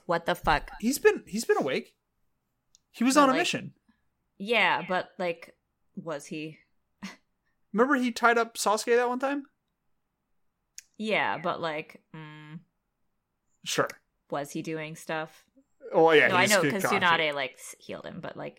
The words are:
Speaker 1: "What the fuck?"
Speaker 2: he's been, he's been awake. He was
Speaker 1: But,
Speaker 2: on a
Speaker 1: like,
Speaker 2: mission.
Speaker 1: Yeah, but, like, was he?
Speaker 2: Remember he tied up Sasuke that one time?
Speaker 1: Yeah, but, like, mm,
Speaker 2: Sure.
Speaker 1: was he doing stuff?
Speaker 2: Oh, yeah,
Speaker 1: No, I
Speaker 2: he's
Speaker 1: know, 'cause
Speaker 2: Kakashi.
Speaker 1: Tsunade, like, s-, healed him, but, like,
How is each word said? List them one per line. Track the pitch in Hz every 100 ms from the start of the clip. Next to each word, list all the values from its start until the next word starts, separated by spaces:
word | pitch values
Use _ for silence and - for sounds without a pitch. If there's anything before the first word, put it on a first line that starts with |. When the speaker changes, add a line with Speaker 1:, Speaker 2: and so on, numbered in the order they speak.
| -
Speaker 1:
"What | 170 -
the | 175
fuck?" | - 147 - -
Speaker 2:
he's | 226 285
been, | 427 381 -
he's | 214 226
been | 415
awake. | - 262 - _ _ _ _ _ _ _ _ _ _
He | -
was | 240 277
Speaker 1:
But, |
Speaker 2:
on | 277
a |
Speaker 1:
like, | 262
Speaker 2:
mission. | 349 - 135 - _ _ _ _ _ -
Speaker 1:
Yeah, | 196 233 185 139 180
but, | 185 - -
like, | 180 170 - _ _ _ _ -
was | 160 147 -
he? | 160 156 151 _ _ _ _ 196 - _ _ _ _ _
Speaker 2:
Remember | 196 262 269
he | 247
tied | 233 233 233
up | 226 -
Sasuke | 208 214 - 233
that | 247
one | 247
time? | 269 285 269 _ _ _ _ _ _ _ _ _ _ _ _ - - -
Speaker 1:
Yeah, | 214 180 120 101
but, | 170 -
like, | 165 156 156 - _ 156
mm, | 151 151 151 160 _ _ _ _ _ _ _ _ _ _
Speaker 2:
Sure. | - - - - _ _ -
Speaker 1:
was | 143 143
he | 156
doing | 165 156 156 160
stuff? | - 160 160 - _ _ _ _ 262
Speaker 2:
Oh, | 190 160
yeah, | 156 131
Speaker 1:
No, | 185
I |
Speaker 2:
he's | 196
Speaker 1:
know, | 202
'cause | 151 190
Speaker 2:
Kakashi. | 131 190
Speaker 1:
Tsunade, | 180 165 156
like, | 143 131
s-, | - - -
healed | - - -
him, | 170
but, | - -
like, | 147